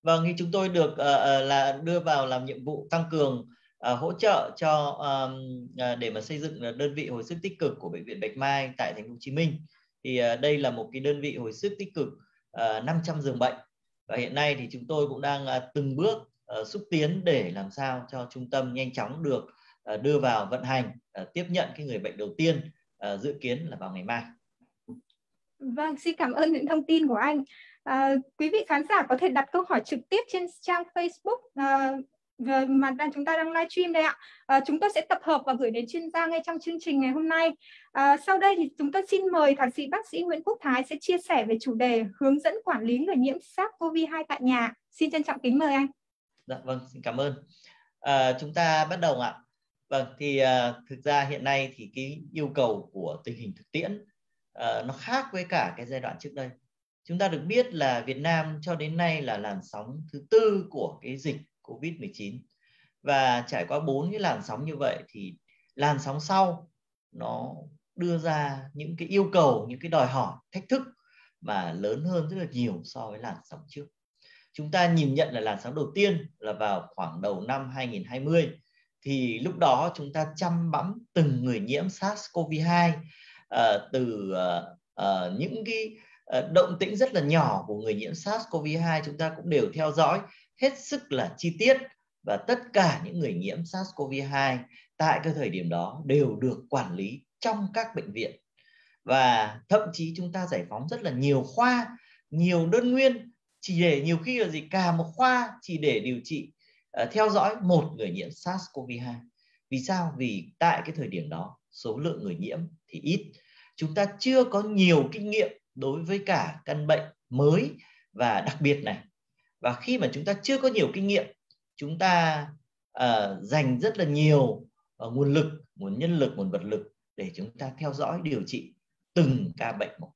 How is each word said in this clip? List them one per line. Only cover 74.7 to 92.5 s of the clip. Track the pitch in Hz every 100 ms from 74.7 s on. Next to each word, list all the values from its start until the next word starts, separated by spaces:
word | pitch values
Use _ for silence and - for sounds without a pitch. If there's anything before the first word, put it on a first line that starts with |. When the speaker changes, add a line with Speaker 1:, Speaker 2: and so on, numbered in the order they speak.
Speaker 1:
ta | 185 175
nhìn | 165 143
nhận | 139 120
là | 120
làn | 110 101
sóng | 127 147
đầu | 143 196
tiên | 202 170 131 _
là | 107
vào | 98 107 95 - -
khoảng | 87 82
đầu | 101 95
năm | 107 135 131 131
hai | 123
nghìn | 104
hai | 92 127
mươi, | 143 165 139 - _ _ _ _
thì | 139 135 127 110
lúc | 151 170
đó | 160 127 170 170
chúng | 143
ta | 156 156 -
chăm | 180 170 165
bẵm | 160 170 220 -
từng | - 151 127
người | 123 113
nhiễm | 104 143 185
sars | - 196 214 -
cov | 175 151 156 165
hai, | 175 170 156 - - - - _
ờ, | 123 117 101 -
từ, | 131 123 107 95
ờ, | 92 90 87 85 - _
ờ, | - 98 95 90 101
những | 165 220 220
cái, | 220 220 220 - _ -
ờ, | 131 -
động | 165 180 175
tĩnh | 196 208
rất | 262
là | 208
nhỏ | 143 160 135 98 90
của | 104
người | 110
nhiễm | 104 107 82
sars | 202 220 226
cov | 165 151 160
hai | 170 156 147
chúng | 143
ta | 165 -
cũng | 170
đều | 151 123
theo | 160 156
dõi | 156 151 185 - - _ _
hết | 269 269
sức | - 285 -
là | 139 98 -
chi | 170 165
tiết, | 233 262 110 _ _ _
và | - 101
tất | -